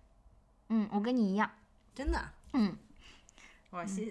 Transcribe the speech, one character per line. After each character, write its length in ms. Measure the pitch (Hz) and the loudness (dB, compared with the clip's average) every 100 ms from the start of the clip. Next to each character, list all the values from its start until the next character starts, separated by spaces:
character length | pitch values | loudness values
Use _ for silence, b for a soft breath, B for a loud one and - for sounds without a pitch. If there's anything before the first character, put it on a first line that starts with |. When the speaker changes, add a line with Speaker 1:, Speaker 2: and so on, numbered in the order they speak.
| - _ - - _ _ - | -20 _ -20 -20 _ _ -2
Speaker 1:
嗯， 200 | 226 208 | 0 0
我 80 | 202 | 0
跟 160 | 226 | 2
你 180 | 254 196 | 2 2
一 20 | |
样。 140 | 196 214 - _ _ _ | 2 0 -4 _ _ _
Speaker 2:
真 160 | - 302 | -6 -2
的 80 | 330 | -2
啊？ 160 | - - - | -2 -12 -2
Speaker 1:
嗯。 200 | 269 202 - - - B B B B B B B | 2 2 0 -14 -20 B B B B B B B
Speaker 2:
哇， 140 | 180 | -8
谢-， 260 | 196 196 220 | -6 -4 -6